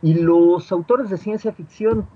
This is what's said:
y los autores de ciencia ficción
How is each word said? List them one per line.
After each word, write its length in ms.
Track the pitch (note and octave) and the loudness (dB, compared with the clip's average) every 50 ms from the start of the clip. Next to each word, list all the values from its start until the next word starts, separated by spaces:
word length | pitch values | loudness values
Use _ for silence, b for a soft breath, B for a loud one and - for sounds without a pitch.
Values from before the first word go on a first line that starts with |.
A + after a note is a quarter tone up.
y 140 | E3 D#3 D#3+ | 0 0 2
los 540 | E3+ E3 E3+ E3+ E3+ E3+ E3+ F3 D#3+ - - F#3+ | 2 2 2 4 4 4 4 2 0 -2 -4 -6
autores 360 | F3 E3+ - A#3+ C4 C4 G3+ | -4 -2 0 0 0 -2 -4
de 80 | F#3+ E3+ | -6 -8
ciencia 360 | - G#3+ G#3+ G#3+ - A3 - | -8 -8 -8 -6 -6 -8 -8
ficción 520 | - D#3+ - _ - G#3+ A3 A3+ A3 G3 - - | -10 -14 -20 _ -4 -2 -2 -2 -2 -6 -8 -12